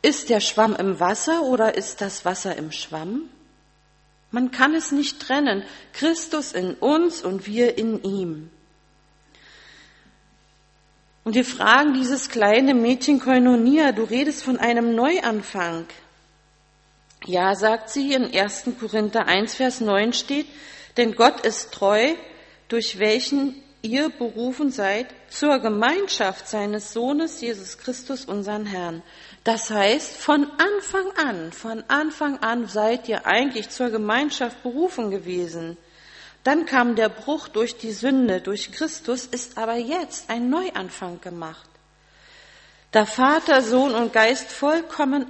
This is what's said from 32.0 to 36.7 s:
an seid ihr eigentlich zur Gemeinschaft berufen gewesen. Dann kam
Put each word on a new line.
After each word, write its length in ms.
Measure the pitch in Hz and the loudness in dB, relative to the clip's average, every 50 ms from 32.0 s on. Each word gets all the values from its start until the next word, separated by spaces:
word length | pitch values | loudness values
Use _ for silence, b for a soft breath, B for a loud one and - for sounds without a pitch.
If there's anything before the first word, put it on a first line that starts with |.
| 311 311 311 - 302 285 277 - | 0 -2 -4 -2 -4 -4 -2 -2
an 260 | - 226 233 240 233 | -2 -2 -2 -2 -4
seid 420 | 196 190 214 214 220 233 247 - - | -4 -2 0 2 2 2 0 -2 -4
ihr 180 | 214 - - | -4 -2 0
eigentlich 440 | - 185 226 262 285 247 226 214 - | 2 2 2 2 0 -2 -4 -8 -8
zur 180 | - - 254 240 | -6 -4 -4 -2
Gemeinschaft 720 | 220 226 214 208 214 254 294 294 - - 254 233 240 - | -2 -2 0 0 0 0 0 -2 -2 -4 -6 -6 -6 -8
berufen 480 | - 247 240 277 339 370 - - 226 208 | -10 -6 -2 -2 -2 -2 -2 -4 -4 -4
gewesen. 680 | 190 196 165 175 180 180 175 165 160 170 165 165 170 - B B B B B B B B B B B B _ | -4 -6 -6 -6 -4 -4 -4 -6 -6 -10 -10 -10 -12 -14 B B B B B B B B B B B B _
Dann 220 | 262 294 330 320 | 2 2 2 0
kam 280 | - | 2